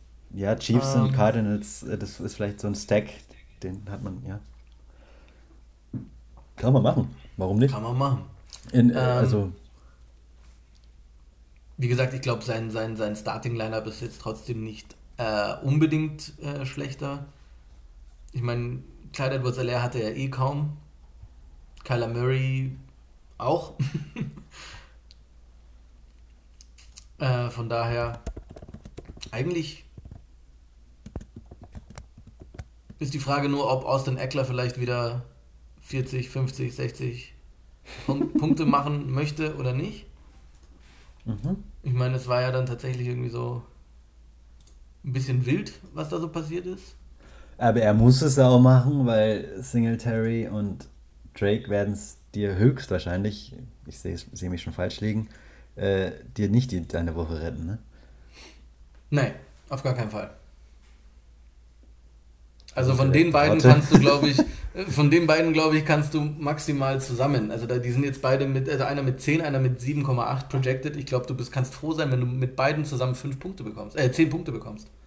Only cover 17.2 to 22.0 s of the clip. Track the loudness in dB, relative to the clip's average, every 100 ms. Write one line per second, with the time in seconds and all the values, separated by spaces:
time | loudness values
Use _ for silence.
17.2 | -12 -18 -20 -20 -20 -20 -20 -20 -20 -20
18.2 | -12 -6 -4 -2 -4 -8 -14 -20 -14 -4
19.2 | -2 0 -2 -2 -2 -2 -2 -2 -4 -4
20.2 | -4 -2 -2 -2 -4 -6 -16 -20 -20 -20
21.2 | -20 -20 -20 -20 -20 -12 -4 -2